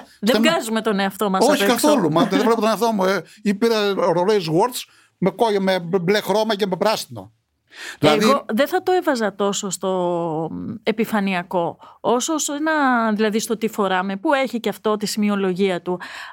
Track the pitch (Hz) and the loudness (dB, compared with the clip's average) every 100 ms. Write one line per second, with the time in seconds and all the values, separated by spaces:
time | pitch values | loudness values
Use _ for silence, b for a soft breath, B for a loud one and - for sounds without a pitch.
0 | - b 208 214 269 339 226 220 220 196 | -4 b 2 4 4 2 -2 -2 0 0
1 | 196 - 208 190 233 294 - 240 294 294 | -2 -2 0 4 4 4 2 2 2 2
2 | 165 160 240 190 220 226 214 202 233 214 | 2 2 2 2 2 2 0 0 0 0
3 | 190 190 - B - 202 233 220 202 190 | 0 0 -4 B -4 0 0 2 0 0
4 | 175 170 180 214 165 160 240 254 - b | 0 2 2 0 0 0 0 -2 -14 b
5 | b b 180 - 233 202 190 185 170 190 | b b -2 2 0 2 0 0 0 -2
6 | 170 208 185 202 220 214 208 175 202 214 | 2 0 2 0 0 0 -2 0 0 0
7 | - 113 95 _ _ _ _ B B B | -4 -14 -16 _ _ _ _ B B B
8 | 156 151 220 277 - 220 285 359 359 370 | 4 6 4 2 0 0 0 0 0 0
9 | 339 254 214 196 202 190 202 - 196 185 | 2 0 0 -2 -2 -2 -6 -6 -2 0
10 | 175 175 170 156 160 90 90 - - 214 | 0 -2 -2 -4 -6 -8 -10 -8 -4 -2
11 | 214 214 196 185 180 185 165 - B B | -2 -2 -2 -2 -4 -2 -4 -6 B B
12 | - 240 247 311 - 285 311 311 269 247 | -2 0 0 -4 -4 -4 -2 0 2 2
13 | 226 208 220 214 208 226 220 - 196 185 | 0 0 0 0 -2 -4 -4 -2 0 0
14 | 190 196 320 277 269 240 214 196 214 214 | -2 -2 0 0 0 -4 -4 -4 -2 -2
15 | 208 - 208 202 190 180 196 175 180 180 | -2 -2 0 0 0 0 0 -2 -4 -8
16 | B B B | B B B